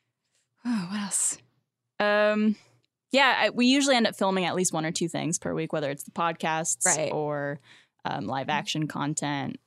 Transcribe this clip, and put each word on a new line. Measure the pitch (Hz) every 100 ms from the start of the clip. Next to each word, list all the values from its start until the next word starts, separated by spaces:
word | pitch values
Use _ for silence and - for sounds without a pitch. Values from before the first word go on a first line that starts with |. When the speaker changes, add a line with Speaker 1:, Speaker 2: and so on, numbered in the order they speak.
| _ _ _ _ _ _ 240
Speaker 1:
oh, | 226 175
what | 208
else? | 202 - - - _ _ _ _ _ -
Um, | 208 208 208 214 214 208 _ _ _ _ _
yeah, | 254 277 226
I, | 214
we | 190 247
usually | 269 277 247
end | 220
up | -
filming | 196 190 175
at | 151
least | 180
one | 165 156
or |
two | 170 170
things | 147 143 165
per | 175
week, | 165 160
whether | 160 143
it's | 147
the | -
podcasts | - 170 170 170 160 165 - -
Speaker 2:
Right. | 156 156
Speaker 1:
or | 151 151 147 143 143 - - _ _ -
um, | 139 107
live | 131 131
action | 147 - 151 151
content. | - 143 156 147 143 135 -